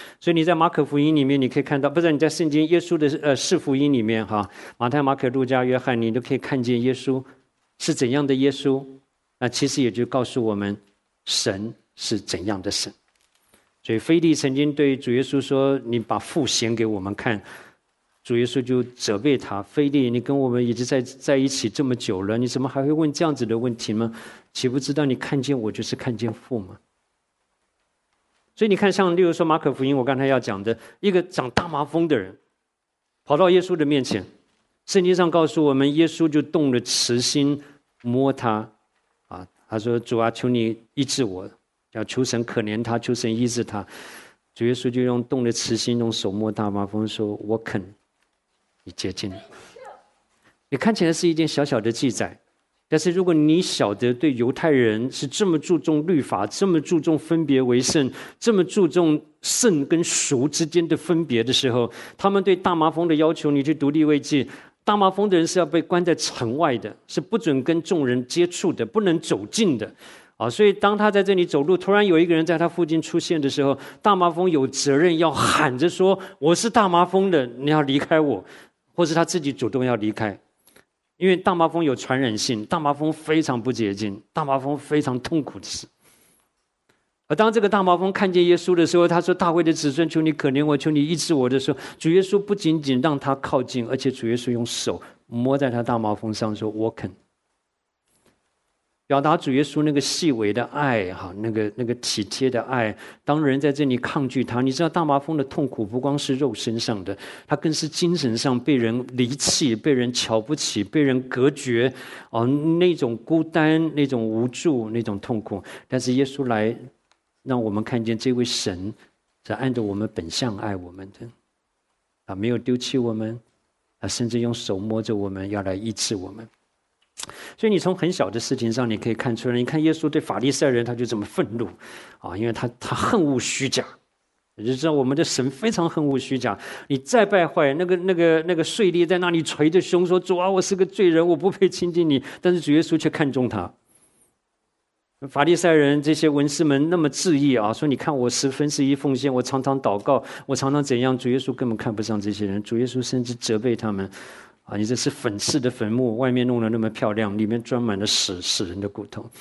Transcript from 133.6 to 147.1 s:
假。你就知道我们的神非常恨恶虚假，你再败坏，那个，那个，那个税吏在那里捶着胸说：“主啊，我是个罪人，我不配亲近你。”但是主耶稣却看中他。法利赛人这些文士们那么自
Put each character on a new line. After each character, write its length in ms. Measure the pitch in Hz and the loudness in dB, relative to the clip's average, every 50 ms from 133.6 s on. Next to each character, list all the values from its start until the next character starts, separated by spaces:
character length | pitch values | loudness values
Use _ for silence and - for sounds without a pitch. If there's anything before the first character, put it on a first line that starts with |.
| 139 131 | -4 -2
假。 160 | - - - - - - _ _ _ _ _ _ _ _ _ _ _ | -2 -4 -4 -6 -12 -20 _ _ _ _ _ _ _ _ _ _ _
你 100 | - 107 | -8 -4
就 80 | 117 131 | -4 -4
知 140 | 127 143 165 | -2 0 0
道 40 | |
我 120 | 151 143 131 | 2 2 2
们 120 | 127 139 | 2 0
的 80 | 151 160 | 0 0
神 240 | - - - 127 135 | 0 0 -2 -2 -2
非 180 | 139 - 220 226 | -4 -2 -2 -2
常 180 | 220 - 170 165 | 0 0 -2 -2
恨 160 | - 170 151 | -2 0 0
恶 140 | 143 135 127 | 0 0 -2
虚 220 | 127 - 135 131 | -2 -2 -4 -2
假， 180 | 123 120 101 - - - - - - - | -2 -2 -4 -4 -8 -14 -16 -16 -6 -4
你 100 | 143 135 | -4 -4
再 260 | 135 - - 240 208 | -2 2 2 4 4
败 240 | 196 208 190 170 151 | 4 4 2 2 2
坏， 280 | - 180 156 139 135 | 2 2 2 2 2
那 100 | 156 185 | 0 0
个， 100 | 175 185 180 | 0 0 0
那 160 | 175 190 185 | 0 0 2
个， 280 | 170 170 165 160 160 156 175 | 4 4 4 4 4 2 0
那 80 | 180 | 0
个 80 | 160 160 | 0 -2
税 280 | - - - 226 180 | -2 0 0 2 2
吏 140 | 165 175 175 | 4 2 2
在 140 | 160 185 175 | 2 2 2
那 100 | 180 180 | 2 2
里 140 | 170 165 151 | 0 0 0
捶 260 | - - - 147 156 | -2 -2 0 2 4
着 100 | 165 185 | 4 4
胸 240 | 170 - - 175 180 | 2 4 2 2 2
说 140 | 175 180 185 | 4 2 0
：“主 180 | 180 - 185 175 | 2 0 0 0
啊， 120 | 180 190 | 2 2
我 100 | 196 190 | 2 0
是 160 | 175 - 196 | 0 0 0
个 80 | 180 190 | 0 0
罪 260 | 175 - - 202 175 | 0 2 4 4 6
人， 160 | 160 160 170 | 6 6 4
我 100 | 175 170 | 4 2
不 160 | 147 151 196 | 2 2 0
配 180 | 175 - 196 180 | 2 2 2 2
亲 240 | - - 180 175 160 | 2 0 -4 -2 0
近 160 | 170 175 160 | 2 2 4
你。” 140 | 143 131 - - - - | 2 2 0 -4 -10 -2
但 100 | - 180 | 2 2
是 80 | 180 175 | 2 2
主 120 | 151 147 | 2 4
耶 100 | 143 156 | 4 4
稣 160 | 160 - 170 156 | 4 2 0 0
却 100 | - 156 | 0 0
看 220 | - - 156 139 | 0 0 0 0
中 160 | 120 131 123 117 | 0 0 -2 -2
他。 240 | 107 104 87 90 - _ _ _ _ _ _ _ _ _ _ _ _ _ _ _ _ _ _ _ _ _ _ _ _ _ _ _ _ _ - 135 | -2 -4 -6 -8 -12 _ _ _ _ _ _ _ _ _ _ _ _ _ _ _ _ _ _ _ _ _ _ _ _ _ _ _ _ _ -18 -6
法 140 | - 139 143 | 0 2 4
利 120 | 160 175 | 6 6
赛 160 | 160 - 175 | 6 6 6
人 300 | 160 156 147 139 143 147 | 6 6 6 6 4 2
这 140 | 139 151 156 | 2 2 2
些 120 | 151 - 156 | 4 4 4
文 220 | 143 143 143 147 | 4 4 2 2
士 140 | 139 - 131 | 2 2 2
们 260 | 147 139 135 147 165 | 2 4 4 2 2
那 80 | 180 175 | 2 2
么 100 | 156 | 2
自 300 | 143 | 0